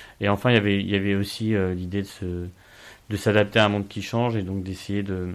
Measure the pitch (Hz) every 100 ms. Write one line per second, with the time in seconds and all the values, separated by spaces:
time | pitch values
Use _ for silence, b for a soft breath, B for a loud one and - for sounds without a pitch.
0 | B B 101 101 127 120 104 98 95 98
1 | 98 98 98 - 110 107 92 90 90 101
2 | 98 - 92 87 87 - b b b b
3 | _ 104 - 104 101 117 107 104 101 -
4 | 95 117 120 113 92 98 92 92 - 101
5 | 98 95 90